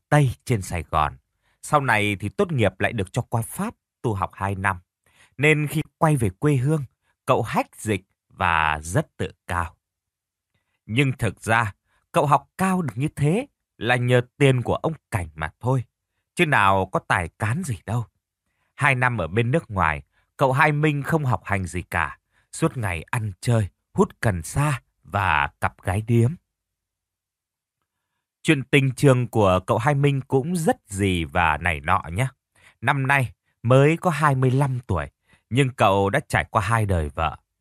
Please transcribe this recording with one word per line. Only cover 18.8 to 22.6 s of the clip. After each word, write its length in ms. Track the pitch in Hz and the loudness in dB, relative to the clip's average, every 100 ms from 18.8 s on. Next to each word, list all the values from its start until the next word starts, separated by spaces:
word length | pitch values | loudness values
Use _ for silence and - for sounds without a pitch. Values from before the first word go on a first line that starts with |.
| 143 127 | 0 2
năm 220 | 127 117 | 0 0
ở 100 | 78 | -2
bên 240 | 104 120 | -2 0
nước 200 | 165 - | -2 -4
ngoài, 320 | 95 78 73 - _ _ - | 0 0 -2 -10 _ _ -2
cậu 140 | 135 | 0
Hai 180 | 131 156 | 2 2
Minh 320 | 147 156 143 | 2 0 0
không 220 | 135 160 135 | -2 -2 -2
học 160 | 101 - | -4 -2
hành 200 | 98 90 | -4 -4
gì 160 | 90 | -8
cả. 380 | - 87 73 - _ _ _ | -6 -4 -4 -8 _ _ _
Suốt 260 | - | -4